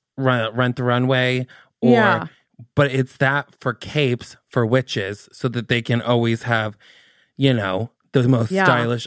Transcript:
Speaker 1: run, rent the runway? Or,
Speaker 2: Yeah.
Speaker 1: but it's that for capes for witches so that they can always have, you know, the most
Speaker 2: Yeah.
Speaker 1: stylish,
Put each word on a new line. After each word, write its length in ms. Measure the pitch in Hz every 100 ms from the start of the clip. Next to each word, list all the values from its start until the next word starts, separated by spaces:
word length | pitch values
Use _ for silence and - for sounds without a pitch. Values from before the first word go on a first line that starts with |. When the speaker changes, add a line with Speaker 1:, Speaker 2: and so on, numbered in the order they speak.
| _ -
Speaker 1:
run, 380 | 131 123 110 113
rent 200 | 123 123
the 60 |
runway? 600 | 123 123 127 131 127 127 127 - _ -
Or, 100 | 233
Speaker 2:
Yeah. 340 | 233 208 165 165 _ _ - 117
Speaker 1:
but 160 | - 143
it's 260 | 135 127 -
that 360 | 135 143 - _
for 140 | 131
capes 640 | 110 - 151 135 120 - - _
for 160 | 127 110
witches 600 | 127 127 113 98 104 -
so 160 | - 131
that 200 | 120 113
they 140 | 120
can 180 | 117 120
always 440 | - 120 117 113
have, 320 | 123 117 107 - _ - _ _ _ -
you 160 | 135
know, 380 | 120 98 92 117 _ _
the 140 | 135 123
most 220 | 123 113
Speaker 2:
Yeah. 140 | 190
Speaker 1:
stylish, 420 | 185 123 117 120